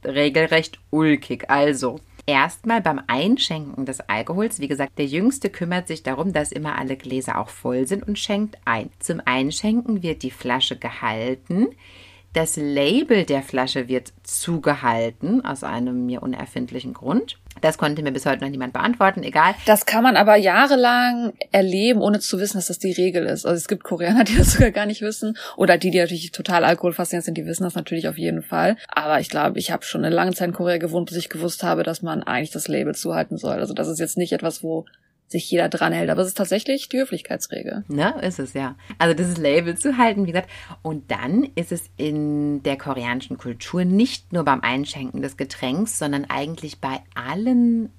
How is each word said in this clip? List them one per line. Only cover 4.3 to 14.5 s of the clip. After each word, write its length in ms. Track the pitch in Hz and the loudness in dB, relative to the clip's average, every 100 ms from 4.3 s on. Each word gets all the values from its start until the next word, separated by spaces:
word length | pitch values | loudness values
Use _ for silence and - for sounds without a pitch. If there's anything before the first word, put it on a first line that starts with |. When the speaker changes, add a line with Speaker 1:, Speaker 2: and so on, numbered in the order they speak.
| 175 220 - | -2 -2 -2
Speaker 1:
wie 80 | 143 | -4
gesagt, 300 | 143 139 - | -2 -4 -2
der 80 | 143 | -2
Jüngste 440 | 147 214 - 196 | 0 -2 -2 -6
kümmert 360 | - 170 180 180 | -4 -2 -2 -4
sich 160 | 160 | -8
darum, 300 | - 131 175 | -6 -4 -2
dass 180 | 160 147 | -2 -2
immer 240 | - 151 - | -4 -6 -4
alle 180 | 131 135 | -4 -6
Gläser 420 | 131 127 131 - | -4 -6 -4 -4
auch 100 | 104 | -6
voll 380 | - - 127 131 | -6 -4 -2 0
sind 200 | 196 - | -2 -4
und 120 | 208 | -6
schenkt 380 | - 202 214 - | -2 -2 -2 -6
ein. 260 | - 113 - _ | -4 -4 -4 _
Zum 220 | - 165 | -6 -4
Einschenken 800 | - 127 135 156 208 226 233 208 | 0 0 0 -2 0 0 0 -4
wird 200 | 170 156 | -2 -4
die 80 | 127 | -6
Flasche 440 | - 127 123 131 127 | -8 -2 0 0 -4
gehalten. 920 | 117 - 120 110 117 131 _ 175 254 - - - - - _ | -8 -6 -4 -4 -4 -6 _ 0 0 -2 -20 -20 -20 -20 _
Das 240 | 165 160 - | -2 -2 -2
Label 680 | 147 139 143 226 330 214 | -2 2 4 2 4 2
der 180 | 170 139 | 4 0
Flasche 460 | 135 131 127 - 123 | 0 -2 -2 -2 -2
wird 240 | 127 - - | -2 -4 -20
zugehalten, 1200 | - - - | -8 -6 -2